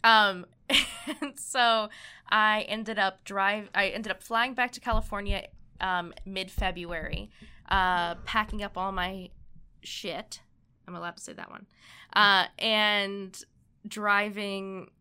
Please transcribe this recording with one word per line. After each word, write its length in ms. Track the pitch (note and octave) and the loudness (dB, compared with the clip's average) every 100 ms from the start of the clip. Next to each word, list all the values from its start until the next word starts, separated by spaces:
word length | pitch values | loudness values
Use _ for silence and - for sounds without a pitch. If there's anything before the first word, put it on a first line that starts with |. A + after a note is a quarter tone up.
Um, 400 | A3+ A3 G#3 F#3 F3 _ _ | 8 6 6 0 -10 _ _
<laughs> 520 | C#4 - - - D4+ | 0 0 -8 -10 -6
and 160 | C#4+ C4+ | -8 -8
so 500 | - C4 A#3+ A3+ G#3+ - - - - | -6 2 4 4 0 -8 -20 -20 0
I 320 | G#3+ G#3+ G#3+ - | 4 4 2 -2
ended 300 | A3 A3 G#3+ | -6 -4 0
up 260 | F#3+ F#3+ | 0 -2
drive-, 460 | - G3 G3 G#3+ G3+ | -8 0 0 0 -2
I 140 | - G3 | 0 0
ended 240 | G#3 G#3+ | -2 -6
up 100 | F#3 | -8
flying 300 | - A3+ A#3+ | -2 0 0
back 200 | B3+ A#3+ | 0 -4
to 80 | - | -4
California, 640 | - A3 G#3+ G3+ G3+ G3+ - - - - | 0 0 0 -6 -2 -4 -4 -18 -20 -6
um, 320 | F#3+ F3+ E3+ - G3 | -2 -2 -4 -12 -10
mid-February, 1040 | F#3+ F#3+ - F#3+ F3 E3+ E3+ D#3 D#3 - - - - - | -8 -6 -2 -4 -4 -8 -8 -6 -8 -10 -18 -20 -20 0
uh, 460 | G3 F#3 F3+ E3+ E3+ - | 2 4 2 -2 -4 -2
packing 360 | A3+ G#3+ G#3+ | -2 -2 -4
up 140 | G3+ F3+ | -6 -6
all 160 | F#3+ | -4
my 380 | F#3+ F3+ F#3+ F3+ - - - - - | -2 -4 -6 -14 -18 -20 -20 -20 -20
shit. 580 | - - G3 D#3+ - - _ _ _ _ - | -14 -10 -8 -8 -10 -18 _ _ _ _ -16
I'm 80 | F3 | -12
allowed 200 | E3+ - | -12 -12
to 60 | |
say 100 | - | -16
that 140 | - - | -16 -16
one. 180 | - G3+ _ - - - | -18 -20 _ -20 -20 0
Uh, 340 | - G#3 G3 F3+ - | 6 8 8 4 0
and 840 | A3+ G#3+ G#3 G#3 G3 G3+ F#3+ - - _ _ _ G#3+ | 0 2 4 2 0 -6 -10 -14 -20 _ _ _ -14
driving 1040 | G#3+ G#3 G3+ G#3 G3+ G3+ G3 G3 F#3+ - _ | -4 2 2 0 -4 -6 -6 -8 -10 -14 _